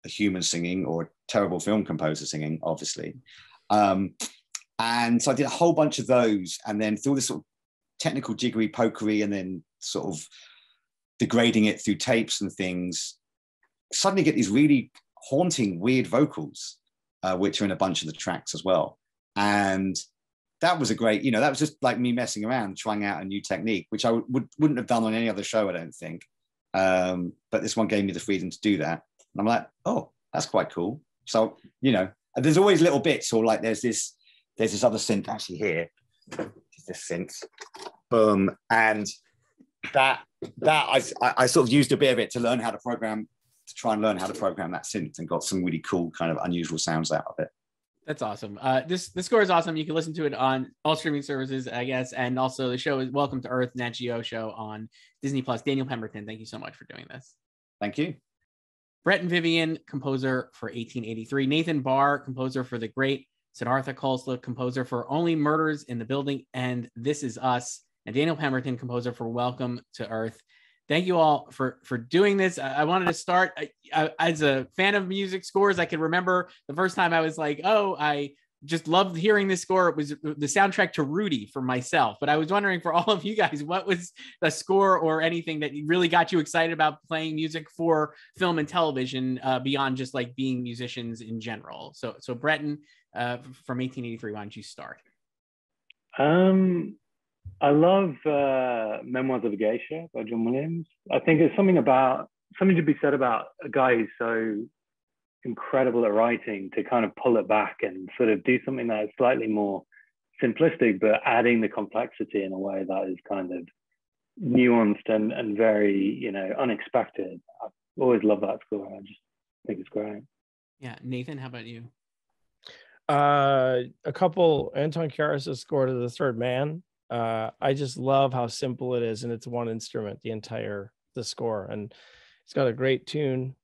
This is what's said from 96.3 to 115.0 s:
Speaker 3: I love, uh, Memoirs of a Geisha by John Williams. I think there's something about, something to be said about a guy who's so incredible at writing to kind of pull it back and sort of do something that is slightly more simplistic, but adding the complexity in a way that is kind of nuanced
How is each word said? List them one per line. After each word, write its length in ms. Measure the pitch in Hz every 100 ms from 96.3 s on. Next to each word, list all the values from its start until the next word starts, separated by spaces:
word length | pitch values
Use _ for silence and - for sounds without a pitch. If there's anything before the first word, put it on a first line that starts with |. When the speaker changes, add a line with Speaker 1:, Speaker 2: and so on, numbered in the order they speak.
| 170 190 190 185 175 160 - _ _ _ _ - -
Speaker 3:
I 100 | 143
love, 440 | 147 170 190 190 131 156
uh, 760 | 143 139 131 127 120 110 110
Memoirs 420 | 120 127 131 127
of 80 | 110
a 40 | 101
Geisha 520 | 107 117 - 156 165
by 120 | -
John 200 | 110 117
Williams. 420 | 113 131 156 170 160 _ -
I 100 | 135
think 180 | - 160
there's 180 | 165 -
something 220 | 196 175
about, 500 | 123 131 131 135 - _ _ -
something 180 | 196 170
to 60 |
be 140 | 156 147
said 140 | 147
about 320 | 139 127 110 - _
a 40 | 139
guy 280 | 135 131 117
who's 120 | 107 -
so 460 | 117 113 113 104 117 _ _ _ _ _ _ _
incredible 600 | 131 113 - 135 131 117
at 80 | 113
writing 580 | 104 117 117 - 98 95
to 100 | -
kind 200 | 101 123
of 120 | 104 -
pull 220 | 127 117
it 100 | 92
back 300 | 107 98 -
and 280 | 104 92 92 -
sort 120 | 117
of 160 | 101
do 140 | - 127
something 240 | - 131 120
that 160 | 107
is 60 | 107 -
slightly 300 | 123 127 110
more 380 | 107 101 95 _ _ _ _ _ -
simplistic, 580 | 123 110 160 160 120 95
but 200 | 107 107
adding 360 | 139 117 117 117
the 80 | 110
complexity 720 | - 101 110 120 - - 104
in 100 | 95
a 60 | 92
way 260 | 98 95 92
that 220 | 95 92
is 80 | 90 -
kind 240 | 98 90
of 140 | 87 87 _ _ _ _ _ _ -
nuanced 640 | 160 123 123 117 107 104